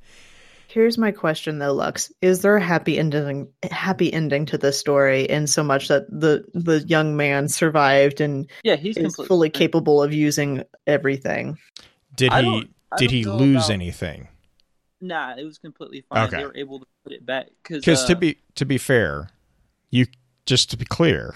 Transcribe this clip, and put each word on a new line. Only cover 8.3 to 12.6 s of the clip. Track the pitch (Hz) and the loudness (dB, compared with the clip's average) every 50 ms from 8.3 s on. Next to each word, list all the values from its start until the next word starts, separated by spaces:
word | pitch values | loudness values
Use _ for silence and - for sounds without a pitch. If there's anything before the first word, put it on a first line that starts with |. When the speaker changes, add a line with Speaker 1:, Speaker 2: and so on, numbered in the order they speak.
| 143 135 139 - - - - | -2 -4 -6 -8 -10 -6 0
Speaker 2:
Yeah, | 226 175 143 | 0 0 0
he's | 147 202 220 | 0 -4 -4
Speaker 1:
is | - 165 | -2 -2
Speaker 2:
completely | 156 - - - - | -4 -4 -4 -2 2
Speaker 1:
fully | 190 175 165 156 | 2 4 4 2
Speaker 2:
fine. | - - | 2 2
Speaker 1:
capable | 165 160 165 165 151 156 147 147 | 0 2 2 2 2 4 4 4
of | 143 143 151 | 4 2 2
using | 151 151 147 143 151 147 143 139 127 - - _ _ _ - | 0 0 0 0 0 -2 -2 -4 -6 -8 -10 _ _ _ 0
everything? | 147 139 139 135 139 135 - - - - 120 135 156 - _ _ - - - - _ _ _ _ - | 0 2 2 0 -2 -2 -4 -4 -4 -4 -6 -6 -10 -12 _ _ -20 -20 -20 -20 _ _ _ _ -4
Speaker 3:
Did | - 131 127 | 0 2 2
Speaker 2:
I | - 131 | 4 4
Speaker 3:
he, | 123 117 110 110 | 2 2 0 -2